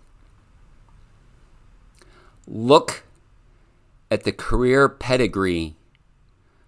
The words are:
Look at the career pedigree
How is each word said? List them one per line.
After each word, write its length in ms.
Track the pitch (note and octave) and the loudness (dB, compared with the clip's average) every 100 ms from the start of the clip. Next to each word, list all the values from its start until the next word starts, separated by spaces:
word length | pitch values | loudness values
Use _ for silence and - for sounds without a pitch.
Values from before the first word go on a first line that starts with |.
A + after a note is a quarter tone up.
| _ - - _ _ _ - - - - - - _ _ _ - - - _ _ - - - _ - | _ -20 -20 _ _ _ -20 -20 -20 -20 -20 -20 _ _ _ -20 -20 -20 _ _ -20 -20 -20 _ -16
Look 560 | G#2+ A#2 D#3+ - - - _ _ _ _ _ _ _ _ _ _ | -4 4 4 4 -8 -18 _ _ _ _ _ _ _ _ _ _
at 140 | G#2+ | -6
the 80 | G#2 | -6
career 580 | - - A2+ B2+ C3+ C3+ | -8 -2 0 2 2 2
pedigree 840 | - - B2+ G#2+ G2 F#2+ E2+ D#2+ - _ _ _ _ _ _ _ _ | 0 -2 0 0 -2 -2 -2 -6 -12 _ _ _ _ _ _ _ _